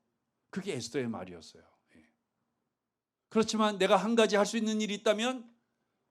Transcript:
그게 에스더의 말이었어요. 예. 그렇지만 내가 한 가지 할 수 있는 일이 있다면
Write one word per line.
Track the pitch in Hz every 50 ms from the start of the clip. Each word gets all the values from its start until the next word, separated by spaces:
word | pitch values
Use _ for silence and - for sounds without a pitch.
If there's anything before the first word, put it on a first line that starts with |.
| _ _ _ _ _ _ _ _ _ _
그게 | - 196 185 196 170
에스더의 | 127 113 - - 143 127 120
말이었어요. | 110 92 92 92 90 85 82 - - 82 82 _ _ _ _ _ _
예. | 80 78 _ _ _ _ _ _ _ _ _ _ _ _ _ _ _ _ _ _ _ _ _ _ _ _ _
그렇지만 | - 220 220 220 - 220 220 214 214 190
내가 | 185 185 208
한 | 185 180 214 233
가지 | 226 220 214 202
할 | 202 202
수 | 202 220
있는 | 226 220 214 220 214
일이 | 214 202 202
있다면 | 196 - 226 208 208 226 254 262 254 226 - _ _ _ _ _ _ _ _ _ _ _ _